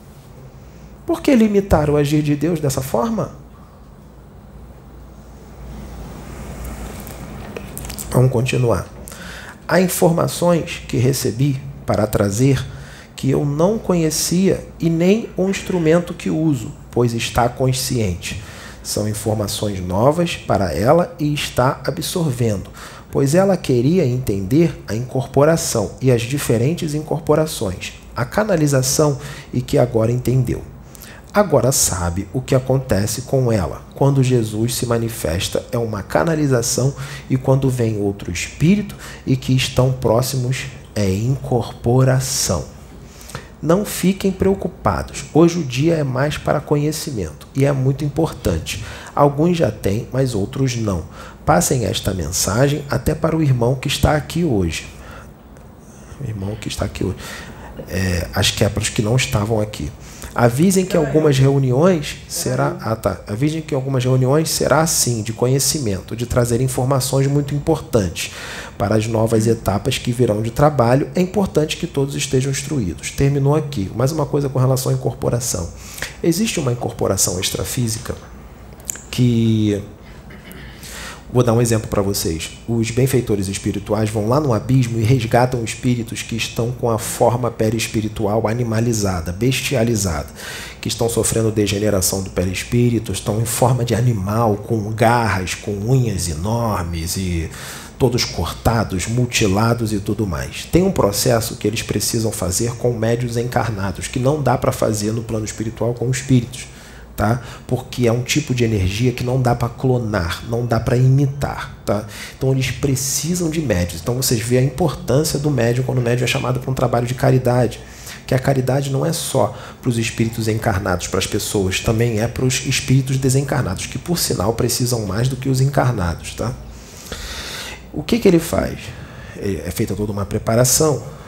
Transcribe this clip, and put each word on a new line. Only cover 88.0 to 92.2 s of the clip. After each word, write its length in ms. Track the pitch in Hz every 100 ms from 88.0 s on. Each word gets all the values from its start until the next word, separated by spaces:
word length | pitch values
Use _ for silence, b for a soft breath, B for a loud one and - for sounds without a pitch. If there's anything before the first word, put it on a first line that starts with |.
| 107 107 101 110 104
animalizada, 840 | 117 120 110 117 110 98 90 85
bestializada, 960 | 90 123 131 - 131 117 113 95 76 71 - B B B B
que 80 | 117
estão 220 | - 117
sofrendo 420 | 113 101 113 113
degeneração 720 | 107 104 101 104 98 92 98